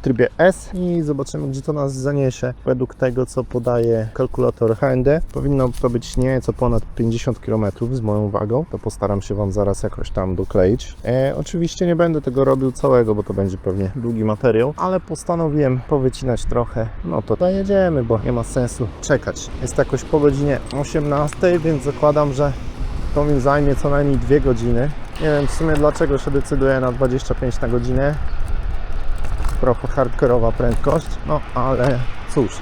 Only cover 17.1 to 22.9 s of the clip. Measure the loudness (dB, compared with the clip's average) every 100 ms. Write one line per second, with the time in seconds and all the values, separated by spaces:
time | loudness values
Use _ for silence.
17.1 | -4 -2 0 2 0 2 2 4 2 0
18.1 | 0 0 -2 -2 -2 -2 -4 -6 -6 0
19.1 | 0 0 -8 -10 -8 -4 -2 0 -2 -2
20.1 | 2 2 2 0 -2 -4 -6 -4 -2 -2
21.1 | 0 -2 0 2 2 0 0 -2 0 2
22.1 | 4 0 0 -2 -2 -8 -6 -6